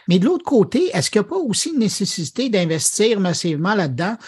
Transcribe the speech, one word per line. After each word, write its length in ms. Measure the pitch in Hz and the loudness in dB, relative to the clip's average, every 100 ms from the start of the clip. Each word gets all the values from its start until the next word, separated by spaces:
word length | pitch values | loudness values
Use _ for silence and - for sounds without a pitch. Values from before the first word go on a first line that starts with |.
| - | 0
mais 120 | 180 | 2
de 80 | 208 | 4
l'autre 180 | 359 | 0
côté, 460 | - 254 - 277 359 | 2 2 4 2 0
est-ce 180 | - - | -2 0
qu'il 120 | 208 | 0
n'y 60 | 202 | 0
a 20 | |
pas 60 | 370 | -2
aussi 340 | 269 - 330 | -2 -2 -2
une 100 | 294 | 0
nécessité 720 | 202 - 196 - 151 - 262 | 0 -2 -4 -4 -6 -4 0
d'investir 680 | 202 165 156 - - 226 208 | 0 0 0 -2 2 2 2
massivement 540 | 185 156 175 151 185 | 0 0 -2 0 0
là-dedans 440 | 214 151 123 180 226 | 0 0 -2 -4 -6